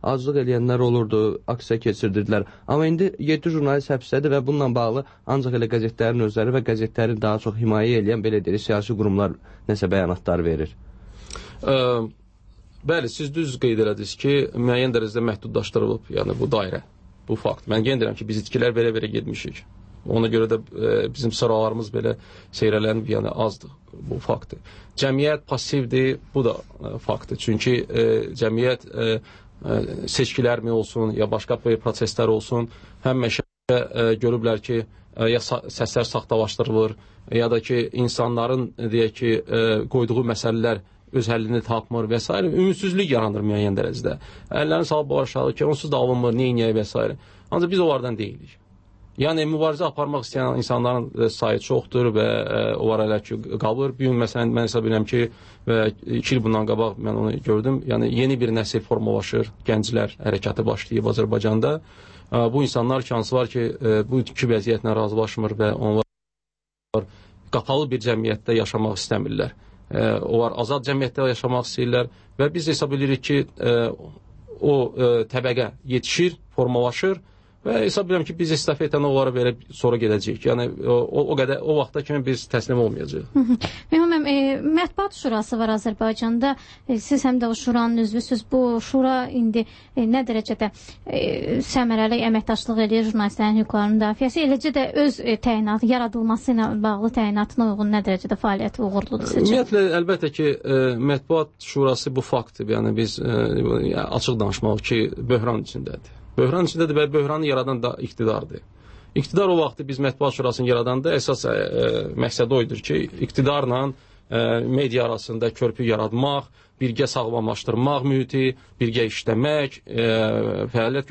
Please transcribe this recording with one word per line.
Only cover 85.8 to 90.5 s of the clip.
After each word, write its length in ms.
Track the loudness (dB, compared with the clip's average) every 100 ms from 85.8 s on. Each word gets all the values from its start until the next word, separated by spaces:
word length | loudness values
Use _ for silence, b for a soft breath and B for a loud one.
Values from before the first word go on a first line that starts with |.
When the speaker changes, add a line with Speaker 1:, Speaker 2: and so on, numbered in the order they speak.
| -2 -2 -2 0 0 2 0 -2 B B -4
Speaker 3:
E, 80 | -4
siz 220 | 0 0 2
həm 140 | 2
də 80 | 0
o 60 | -2
şuranın 480 | 0 2 2 2 0
üzvüsüz. 400 | -2 -2 -4 0
Bu 100 | 2 2 0
şura 480 | 0 2 2 2 -2 0
indi, 300 | 0 0 -2 B B -2
e, 80 | 2
nə 140 | 2 0
dərəcədə, 400 | -2 -2